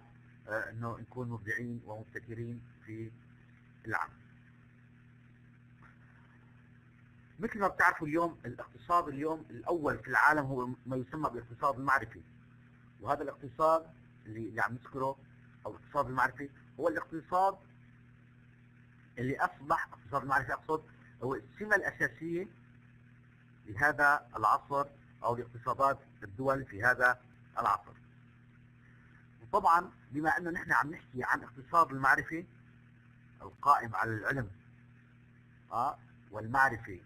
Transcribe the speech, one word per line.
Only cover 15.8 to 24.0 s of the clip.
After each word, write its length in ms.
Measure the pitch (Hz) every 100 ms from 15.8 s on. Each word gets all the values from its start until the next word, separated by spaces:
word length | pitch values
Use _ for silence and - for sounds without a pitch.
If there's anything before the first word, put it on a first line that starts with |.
| - 147 127
المعرفي 440 | 127 127 - 139 - - -
هو 80 | 165
الاقتصاد 720 | 165 - 160 135 180 196 190 - - - - - - - - - - - - - - - -
اللي 200 | 127 139
أصبح، 500 | 180 - 143 165 -
اقتصاد 300 | - - 139
المعرفي 300 | 131 135 131
أقصد، 300 | 139 - 156 - - - -
هو 120 | 123
السمة 420 | 131 - - 208 202
الأساسية 720 | - - 147 - 165 170 196 - - - - - - - - - - - -
لهذا 600 | 104 147 143